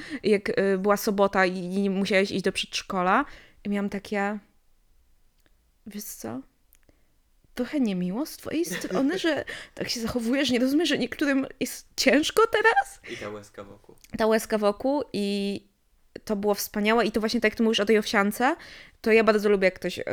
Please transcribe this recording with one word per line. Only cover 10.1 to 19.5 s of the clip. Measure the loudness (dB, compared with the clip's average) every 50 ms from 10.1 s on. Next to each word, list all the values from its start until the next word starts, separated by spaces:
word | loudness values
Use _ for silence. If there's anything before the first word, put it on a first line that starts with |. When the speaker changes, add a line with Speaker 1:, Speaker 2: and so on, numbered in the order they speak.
| -4 -2 -2 0 0 0 2 2
Speaker 1:
nie | 2 2
rozumiesz, | 2 2 2 2 2 2
że | 0
niektórym | 0 -2 -4 -2 -2 0 0 2 0 0 -4 -6 -6
jest | -6 -6 -6 -12 -16 _ -4
ciężko | 0 2 4 4 4 2 2 2 2 2
teraz? | 4 2 4 4 4 4 2 -2 -4 -8 -18 -14 -14
Speaker 2:
I | -12
ta | -10 -10 -10
łezka | -10 -12 -14 -16 -16 -18 -16
wokół. | -16 -18 -20 _ -20 -20 _ -20 -10 -4
Speaker 1:
Ta | 0 2
łezka | 2 2 2 0 0 -2
wokół | 0 2 0 0 0 0 0 0 0 -2 -4 -4
i | -4 -2 -2 -2 -2 -2 -4 -4 -6 _ _ _ _ _ _ _ _ _ _ -20 -12 -6
to | -4 -4
było | -2 0 0 0
wspaniałe | 0 -2 -6 -4 0 2 2 4 4 2
i | 2
to | 0 0
właśnie | -2 0 0 2
tak | 0 0
jak | 2
ty | 2 2
mówisz | 2 2 2
o | 2
tej | 4 4
owsiance, | 2 2 2 0 2 2 2 0 0 0 0 0 -2 -6 -20 -20 -20 -20 -20 _ _
to | 2 4
ja | 6 6 6
bardzo | 6 4 4 4
lubię, | 4